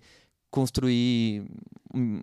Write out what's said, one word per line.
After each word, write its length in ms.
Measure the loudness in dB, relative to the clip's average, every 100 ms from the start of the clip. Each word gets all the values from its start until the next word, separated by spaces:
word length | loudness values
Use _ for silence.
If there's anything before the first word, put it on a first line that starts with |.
| -10 -20 _ _ _
construí, 960 | -2 0 0 0 2 2 2 2 -2 -8 -14 -18 -20 -8
hum, 280 | -2 -2 -2